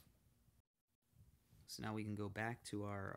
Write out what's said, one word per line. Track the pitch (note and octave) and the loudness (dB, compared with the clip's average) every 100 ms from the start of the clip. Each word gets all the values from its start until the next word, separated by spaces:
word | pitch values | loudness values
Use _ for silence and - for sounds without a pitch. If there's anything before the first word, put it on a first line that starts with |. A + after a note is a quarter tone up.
| - - - - - - _ _ _ _ _ - - - - - - | -20 -20 -20 -20 -20 -20 _ _ _ _ _ -20 -20 -20 -20 -18 -8
So | - | -2
now | A2+ | 0
we | A2 | 2
can | G#2+ G#2 | 2 2
go | G2+ | 0
back | G2+ A2+ A#2+ - | 2 2 2 -2
to | G#2 | 0
our | G#2 G2+ G2 | 0 0 -2